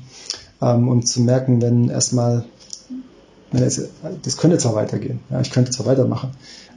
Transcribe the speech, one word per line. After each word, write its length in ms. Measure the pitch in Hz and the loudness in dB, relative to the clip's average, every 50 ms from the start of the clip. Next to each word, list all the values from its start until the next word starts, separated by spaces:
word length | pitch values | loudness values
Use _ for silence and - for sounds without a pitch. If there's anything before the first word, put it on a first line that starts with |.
| - - - - - - - - - - - - | -8 -16 -20 -18 -12 -10 -10 -12 -12 -18 -8 -2
ähm, 280 | 131 123 120 117 120 127 | 0 2 2 4 4 4
und 180 | 127 120 113 | 2 2 2
zu 140 | - - 127 | 0 0 2
merken, 420 | 120 117 127 131 131 131 123 117 | 2 2 2 2 2 2 2 2
wenn 260 | 120 120 120 120 120 - | 2 2 4 2 2 2
erstmal, 540 | - 127 127 - 127 120 120 120 120 120 117 - - - - - - - - - 254 262 - - - - - - - - - - | 0 -2 -2 0 0 0 0 2 0 -2 -4 -6 -14 -20 -20 -20 -20 -18 -16 -16 -14 -14 -14 -16 -20 -20 -20 -20 -20 -20 -12 -4
wenn 100 | - 127 | 0 0
es, 260 | 123 123 - - - - - - - 160 185 160 | 0 0 0 -4 -8 -10 -12 -12 -12 -12 -10 -10
das 140 | - - - | -8 -8 -6
könnte 220 | - - 160 180 - | 0 2 2 4 4
zwar 160 | - 120 107 | 2 0 0
weitergehen, 460 | 107 110 - 113 107 107 - 123 120 - - | 0 -2 -2 -4 -6 -6 -6 -8 -8 -8 -6
ja, 100 | 135 131 | -4 -4
ich 100 | 123 - | -4 0
könnte 180 | - 127 123 123 | 2 0 0 0
zwar 160 | - - 110 | 0 -4 0
weitermachen, 440 | 117 139 135 - 117 117 120 - 127 - - - - - - - - - | 0 2 2 2 0 0 -4 -6 -10 -12 -14 -18 -20 -20 -20 -20 -20 -10